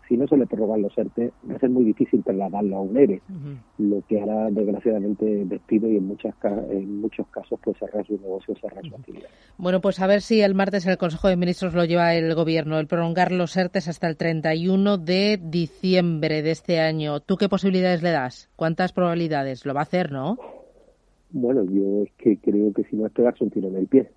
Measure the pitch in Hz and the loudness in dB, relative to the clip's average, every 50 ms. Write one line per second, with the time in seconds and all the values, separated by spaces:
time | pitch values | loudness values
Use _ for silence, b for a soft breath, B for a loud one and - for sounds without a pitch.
0 | - - 123 117 139 160 - 139 120 - - 101 113 101 110 110 101 101 - - | -2 -2 -2 0 0 2 2 2 2 2 -2 -2 -2 -2 0 -2 -2 -2 -2 -4
1 | 110 101 - - 117 123 - _ - - 131 - - 131 127 123 120 110 104 - | -4 -4 -4 -4 -4 -4 -6 _ -12 -10 -6 -2 0 0 2 4 4 2 4 0
2 | - - - 117 - - 98 95 98 95 92 101 104 101 95 95 98 95 101 131 | 0 0 2 0 0 0 -2 -2 -2 -4 -4 -2 -2 -2 -2 -4 -6 -2 4 4
3 | 143 107 98 95 _ - 190 170 139 143 143 127 110 _ _ - 107 101 104 101 | 4 4 4 -2 _ -14 -14 -14 -12 -12 -14 -14 -18 _ _ -2 0 0 0 -2
4 | 92 _ 113 104 104 104 107 107 110 110 104 104 107 98 104 - - 120 110 104 | -2 _ -4 -2 -2 -2 -2 -2 -2 -2 0 0 0 -2 -2 0 0 0 0 0
5 | 98 107 107 - 107 107 107 101 101 90 101 - _ - 117 107 104 113 110 101 | -2 -4 -2 -2 0 0 0 0 -2 -4 -6 -8 _ 0 0 2 2 2 2 0
6 | 92 95 101 - - 110 - _ - 107 101 107 - - - 95 98 98 101 101 | 0 -2 -6 -6 -8 -10 -10 _ -4 -2 -2 -2 -4 -4 -4 -6 -4 -6 -8 -6
7 | 107 110 - - - _ - 110 98 _ 120 - - 117 101 - - - - 107 | -6 -6 -6 -6 -10 _ -10 -14 -8 _ -10 -6 -4 -6 -6 -6 -8 -8 -6 -6
8 | 95 - 107 95 98 95 95 98 - - 104 - - 107 - 95 - 156 - - | -6 -4 -6 -8 -6 -8 -8 -8 -6 -10 -10 -10 -10 -14 -12 -12 -16 -16 -16 -16
9 | 131 - - - - B B B B B B - 180 180 185 185 180 202 185 - | -18 -18 -18 -18 -20 B B B B B B -6 -2 0 0 2 0 0 0 0
10 | 190 190 202 208 196 - 233 220 208 196 196 190 196 196 196 202 170 190 185 - | 2 4 4 4 4 2 4 4 4 4 4 2 0 2 0 -2 0 0 0 0
11 | - 175 156 170 - 196 185 175 180 175 180 - - 185 160 175 175 160 170 175 | 0 -2 -2 0 2 2 2 4 2 0 0 -2 -2 -2 0 2 2 2 4 4
12 | 170 170 170 170 160 165 160 156 165 160 160 160 151 156 156 156 156 151 - 170 | 4 4 4 2 2 0 2 2 2 2 2 0 0 0 -2 -2 -2 0 -2 0
13 | 170 170 170 180 180 - 180 180 180 160 - 190 185 175 - 196 175 180 160 - | 0 0 2 2 2 2 2 0 -2 0 0 -2 -2 0 -2 -4 -4 -4 -6 -4
14 | - 170 160 - - 165 165 160 147 160 156 160 165 185 190 190 196 202 208 190 | -2 -4 -2 -2 -2 -2 -2 0 0 0 0 0 0 2 2 4 4 2 2 0
15 | 160 156 180 185 202 208 214 196 170 160 156 175 170 151 - - - 185 185 180 | 0 0 0 2 2 2 0 -2 -4 -4 -2 -2 -2 -2 -4 -4 0 2 4 4
16 | 175 175 165 156 151 156 156 156 147 156 160 - _ - 175 160 160 160 156 156 | 4 2 0 0 0 -2 -2 0 0 -2 -2 -2 _ -2 0 2 2 0 0 -2
17 | 151 151 147 147 - - 196 175 208 190 202 190 - 196 185 185 180 180 180 165 | -2 -2 -4 -4 -2 -2 0 0 2 0 0 0 0 2 2 2 2 2 2 2
18 | 160 175 165 147 131 127 - - - _ _ - 165 160 165 - 185 180 - - | 2 0 0 0 -2 -4 -8 -12 -20 _ _ -4 -2 -2 0 0 -2 -2 0 0
19 | 180 175 170 170 170 160 156 143 139 135 131 123 - 143 135 139 156 - - 180 | 0 0 2 0 0 0 0 -2 -2 -4 -6 -6 -6 -4 -2 -2 -2 0 0 -2
20 | 180 156 139 135 131 156 220 254 B B B B B B B B B B B _ | -2 -2 -4 -4 -4 -4 -4 -4 B B B B B B B B B B B _
21 | _ _ _ _ _ _ - 135 120 120 135 135 101 90 95 98 98 98 98 104 | _ _ _ _ _ _ -6 -2 0 2 2 2 0 2 0 0 0 2 0 -2
22 | 104 - _ _ - 113 104 - - - 98 104 104 107 98 - 104 - - 107 | -2 -4 _ _ 2 2 2 2 0 0 2 2 2 2 0 -2 -4 -4 -4 -4
23 | 110 107 _ - 120 120 117 _ - 104 - 107 95 95 95 95 95 - - 131 | -4 -4 _ 2 2 2 2 _ -4 -2 -2 -4 -4 -4 -2 -4 -2 4 4 4
24 | 117 - _ | 4 2 _